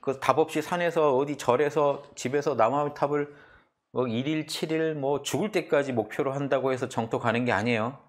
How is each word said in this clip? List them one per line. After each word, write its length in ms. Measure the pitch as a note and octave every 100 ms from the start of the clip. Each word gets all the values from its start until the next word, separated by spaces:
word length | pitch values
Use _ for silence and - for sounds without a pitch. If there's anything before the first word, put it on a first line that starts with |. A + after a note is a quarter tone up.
그 180 | - C3
답 180 | - C3
없이 220 | D#3 D#3
산에서 560 | - F3 E3+ E3 D3+ B2+
어디 200 | C#3+ C#3+
절에서 640 | - B2 D3 D#3 C#3+ C#3 - -
집에서 400 | B2 C#3+ C#3+ B2+
나무아미탑을 800 | A2+ C#3 D3 D3 C#3+ D3 D3 - - - _ _ _
뭐 160 | - B2
일일, 400 | A2+ C3+ D3+ D3+
칠일 480 | - E3 D#3+ D#3+ D3+
뭐 260 | C3+ C#3+
죽을 300 | C#3 C3 G#3
때까지 400 | F#3 - D3+ C3+
목표로 400 | A#2+ G#2 - C#3
한다고 400 | C3+ C#3 C3+ C3
해서 160 | C3 B2+
정토 320 | - A2+ B2+
가는 240 | A#2+ A2+
게 80 | B2
아니에요. 480 | G2 A2+ A#2 A2+ C#3